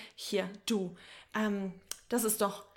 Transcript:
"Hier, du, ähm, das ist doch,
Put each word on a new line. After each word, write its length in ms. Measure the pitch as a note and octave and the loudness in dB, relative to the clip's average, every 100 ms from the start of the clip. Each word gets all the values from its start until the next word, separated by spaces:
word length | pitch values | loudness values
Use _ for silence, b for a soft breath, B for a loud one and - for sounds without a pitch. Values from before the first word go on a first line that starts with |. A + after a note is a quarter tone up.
| B | B
"Hier, 340 | B - G3+ F#3 G#3 - | B -2 0 0 -4 0
du, 280 | G#3+ F#3 F3 B B B | 0 0 -6 B B B
ähm, 400 | G#3+ G#3+ G3+ F#3+ F3 - - - | 0 2 2 -2 -6 -12 -12 -2
das 160 | A#3+ | 2
ist 160 | A3 G#3+ | 4 4
doch, 240 | G3+ - - | 2 2 -12